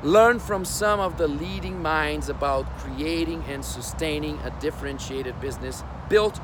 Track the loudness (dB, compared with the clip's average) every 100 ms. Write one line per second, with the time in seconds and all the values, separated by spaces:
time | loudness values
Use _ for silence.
0 | 6 8 8 6 0 -2 -2 0 2 2
1 | 0 0 0 0 -4 -4 -6 -4 0 2
2 | 2 -2 -4 -2 0 0 0 -8 -8 -4
3 | -2 0 0 -2 -6 -6 -6 -8 -6 -4
4 | -2 -2 -2 -4 -6 -4 -4 -4 -6 -6
5 | -6 -6 -6 -6 -6 -6 -6 -8 -10 -10
6 | 4 6 6 0